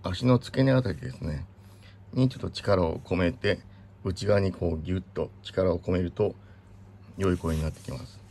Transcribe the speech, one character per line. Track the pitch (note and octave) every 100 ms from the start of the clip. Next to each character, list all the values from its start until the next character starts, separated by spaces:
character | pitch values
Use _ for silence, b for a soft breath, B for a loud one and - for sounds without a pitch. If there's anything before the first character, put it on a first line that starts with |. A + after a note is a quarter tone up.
足 | G2 F2+ B2+
の | B2
付 | - -
け |
根 | C3+
あ | C3
た | A2+
り | D2+
で | -
す | -
ね。 | D#2+ D2 E2 - B B B B -
に | - C3
ち | -
ょ |
っ |
と | F#2
力 | - - F#2+
を | E2+ E2
込 | - F2+
め | F2
て、 | - G2+ F2+ - B B -
内 | G2 F#2 G2
側 | G2+
に | F#2+
こ | F#2 F2 D#2+
う |
ギ | E2+ F#2
ュ |
ッ |
と | - - D#2 -
力 | - - F#2
を | E2+
込 | -
め | F2+
る | F2
と | - G#2 - B B B - - - - -
良 | F#2+
い | F2
声 | E2 D#2+
に |
な | D#2
っ |
て | -
き | -
ま | C2
す。 | - - -